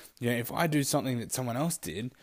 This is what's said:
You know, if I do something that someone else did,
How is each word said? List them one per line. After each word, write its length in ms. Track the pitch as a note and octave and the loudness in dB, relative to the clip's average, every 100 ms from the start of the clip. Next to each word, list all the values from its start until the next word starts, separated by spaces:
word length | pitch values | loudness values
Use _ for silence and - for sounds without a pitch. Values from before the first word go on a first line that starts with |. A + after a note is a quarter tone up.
| - - | -18 -4
You 100 | A#2+ | 0
know, 80 | A#2+ | 0
if 160 | A#2+ | 0
I 140 | - E3+ | 0 2
do 160 | D3 | 4
something 360 | C#3 D3 B2+ A#2+ | 4 2 2 -2
that 140 | A2 | -2
someone 240 | - B2 A#2 | -4 -2 0
else 180 | E3 - | -2 -2
did, 360 | - E2+ B2 - | -6 -6 -6 -10